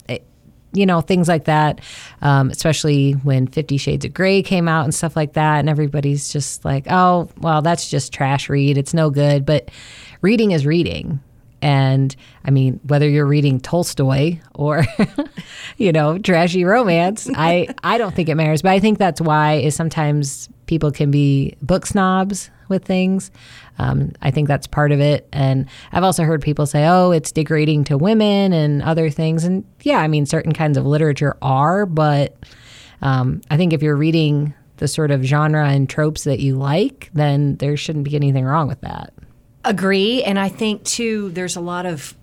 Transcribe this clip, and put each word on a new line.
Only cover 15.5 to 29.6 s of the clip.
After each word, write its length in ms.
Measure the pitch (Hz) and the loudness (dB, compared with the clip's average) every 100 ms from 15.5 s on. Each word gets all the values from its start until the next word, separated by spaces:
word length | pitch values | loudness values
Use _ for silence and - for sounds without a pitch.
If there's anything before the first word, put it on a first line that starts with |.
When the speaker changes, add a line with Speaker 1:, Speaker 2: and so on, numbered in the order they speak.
| - - - | -16 -14 -2
Speaker 1:
you 160 | 202 | 0
know, 240 | 160 151 175 | 2 2 0
trashy 480 | 208 170 175 185 | 0 2 2 2
romance, 640 | 175 233 220 165 175 220 247 | 2 2 2 2 0 -2 -6
I, 340 | 269 160 175 - - | -2 2 2 -2 -4
I 140 | 170 226 | -2 -2
don't 160 | 208 175 | -2 -2
think 140 | 160 | -2
it 40 | |
matters. 280 | 156 156 156 | 0 0 2
But 80 | 190 | 2
I 100 | 190 | 4
think 160 | 214 208 | 4 2
that's 240 | 190 151 | 0 0
why 360 | 160 151 151 151 | 0 2 2 2
is 180 | 151 | 0
sometimes 720 | 147 165 165 151 147 143 - - - | -2 -4 -2 0 0 -2 -8 -16 -14
people 260 | - 160 156 | -4 0 0
can 200 | - 147 | 0 2
be 440 | 143 143 139 143 - | 4 4 2 0 -4
book 240 | 127 185 | -2 -2
snobs 640 | - 202 190 190 196 190 - _ - | 0 0 2 0 -2 -6 -12 _ -6
with 160 | 190 185 | -4 -2
things. 440 | 185 185 190 - - - - - - | 0 0 -2 -6 -18 -20 -20 -16 -6
Um, 340 | 127 135 139 - | -2 -2 -4 -4
I 80 | - | -4
think 180 | 131 147 | 0 0
that's 180 | 135 - | -2 -4
part 240 | - 147 | -2 2
of 100 | 143 | 2
it. 280 | 147 143 - | 2 0 -4
And 320 | 139 135 135 139 - - | -2 0 0 -4 -10 -6
I've 100 | - | 0
also 220 | 185 175 | 0 2
heard 160 | 160 160 | 0 0
people 240 | 151 147 | -2 -2
say, 220 | 147 151 156 | 0 2 4
"Oh, 220 | 185 180 | 4 4
it's 200 | 165 156 | 2 0
degrading 540 | - 151 156 156 151 | -4 0 0 2 2
to 140 | 143 139 | 0 0
women," 560 | 180 226 208 202 196 | 2 2 2 2 2
and 280 | 165 151 143 | 2 0 0
other 280 | 139 165 160 | 0 0 -2
things. 340 | 143 160 160 | -2 -2 0
And 180 | 170 185 | -2 -4